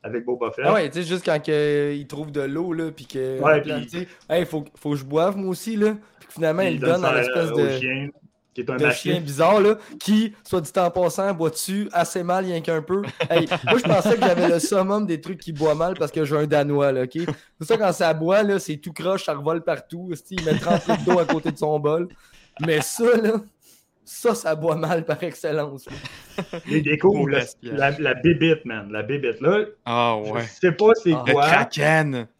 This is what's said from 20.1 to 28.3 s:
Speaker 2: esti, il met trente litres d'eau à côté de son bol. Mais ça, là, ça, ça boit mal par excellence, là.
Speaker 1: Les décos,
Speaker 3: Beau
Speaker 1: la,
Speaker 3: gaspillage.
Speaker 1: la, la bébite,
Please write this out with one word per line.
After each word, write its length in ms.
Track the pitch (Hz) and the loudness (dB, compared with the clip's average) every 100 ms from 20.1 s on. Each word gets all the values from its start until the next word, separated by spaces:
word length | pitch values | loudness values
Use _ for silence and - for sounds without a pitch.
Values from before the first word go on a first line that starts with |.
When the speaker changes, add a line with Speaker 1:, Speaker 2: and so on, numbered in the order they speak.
Speaker 2:
esti, 240 | 156 - 185 | -12 -8 -4
il 60 | |
met 120 | 160 151 | 0 0
trente 280 | 170 175 - | 2 0 2
litres 180 | 196 | 0
d'eau 140 | 151 180 | 2 2
à 60 | |
côté 260 | 170 165 165 | 2 0 -2
de 80 | 147 | -4
son 200 | 151 151 | -2 0
bol. 280 | 147 160 175 - _ - _ - | 0 0 -4 -10 _ -20 _ -6
Mais 160 | 160 151 | 0 0
ça, 360 | 151 - 233 226 | 0 0 4 4
là, 240 | 214 220 - _ _ _ _ _ | 4 0 -4 _ _ _ _ _
ça, 300 | - - 233 208 | -20 -2 0 0
ça 180 | 160 | -2
boit 220 | 156 165 160 | 0 0 0
mal 280 | 160 170 | 0 -2
par 160 | 165 147 | -2 -4
excellence, 640 | 170 - 160 151 147 139 - | -6 -6 -4 -2 -4 -10 -14
là. 60 | 139 139 - - - 175 170 - | -16 -16 -18 -12 -12 -10 -12 -2
Speaker 1:
Les 140 | 156 | 0
décos, 300 | 147 151 190 | 2 2 4
Speaker 3:
Beau 140 | 208 151 | 4 2
Speaker 1:
la, 140 | 139 | 0
Speaker 3:
gaspillage. 580 | 120 - 120 139 139 147 | -2 -10 -8 0 0 0
Speaker 1:
la, 140 | 143 | -2
la 20 | 123 | 2
bébite, 440 | - | 2